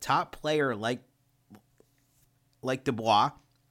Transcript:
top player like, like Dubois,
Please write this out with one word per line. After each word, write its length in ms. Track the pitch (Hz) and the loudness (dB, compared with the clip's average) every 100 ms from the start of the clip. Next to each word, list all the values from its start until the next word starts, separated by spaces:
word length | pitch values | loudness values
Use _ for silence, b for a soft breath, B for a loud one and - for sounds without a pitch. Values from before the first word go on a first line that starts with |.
top 320 | - 143 175 | -2 0 -2
player 440 | - 151 156 139 107 | -6 -2 0 0 -2
like, 240 | 113 123 - _ _ _ _ - _ _ _ _ _ _ _ _ _ _ | -4 -6 -10 _ _ _ _ -20 _ _ _ _ _ _ _ _ _ _
like 220 | 123 135 | -6 -4
Dubois, 460 | 143 117 113 104 135 - _ _ _ | -4 -2 2 4 4 -2 _ _ _